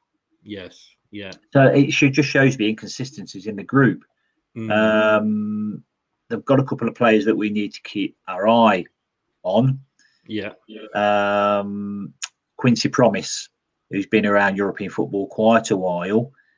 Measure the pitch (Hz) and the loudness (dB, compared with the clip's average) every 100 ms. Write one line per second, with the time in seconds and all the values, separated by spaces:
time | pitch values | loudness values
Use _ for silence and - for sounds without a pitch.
0 | _ _ _ _ 104 98 92 - _ _ | _ _ _ _ -16 -16 -16 -20 _ _
1 | _ 101 95 - _ 139 131 143 139 - | _ -14 -14 -18 _ 4 4 4 2 2
2 | 139 143 139 139 131 - 107 110 101 - | 2 2 0 2 2 2 -2 -2 -10 -12
3 | - - - 98 107 101 90 135 139 - | -12 -12 -16 -14 -12 -12 -2 2 2 0
4 | _ _ _ _ _ 113 110 107 110 107 | _ _ _ _ _ -12 -2 0 2 2
5 | 107 107 107 107 107 107 107 98 _ _ | 4 2 0 -2 -4 -6 -8 -10 _ _
6 | _ _ _ 110 - 131 131 131 117 - | _ _ _ -10 0 2 2 -4 -6 0
7 | 117 110 107 110 107 104 104 - - 104 | 4 4 2 0 -2 -4 -6 -10 -12 -6
8 | - _ - 92 104 117 110 92 - _ | -6 _ -12 -2 2 4 4 2 -4 _
9 | _ _ _ _ - 107 131 131 _ _ | _ _ _ _ -2 2 2 -2 _ _
10 | _ _ - 107 101 - _ 107 107 104 | _ _ -10 -10 -10 -14 _ -20 -10 -2
11 | 104 104 101 101 101 101 101 101 202 202 | 2 2 2 2 2 0 -2 -6 -8 -8
12 | - _ - _ _ - 123 113 - - | -12 _ -16 _ _ -2 0 2 0 2
13 | 117 95 - - - _ _ _ _ 98 | 2 2 -8 -12 -14 _ _ _ _ -6
14 | - 214 208 202 196 196 196 - 196 - | 0 0 2 2 2 0 -4 -4 -8 -6
15 | 127 98 95 - 110 113 - 95 92 87 | -4 -4 -6 0 4 4 2 -2 -2 -4
16 | 92 110 127 _ _ | -2 -2 -2 _ _